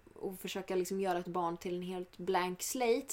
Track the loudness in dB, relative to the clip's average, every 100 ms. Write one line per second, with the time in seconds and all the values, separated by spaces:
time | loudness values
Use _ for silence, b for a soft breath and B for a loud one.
0 | -14 -8 -6 -6 -6 -6 0 0 2 0
1 | 2 0 0 0 0 -2 -4 -4 -4 -6
2 | -8 -4 2 2 2 -2 -2 2 4 4
3 | 2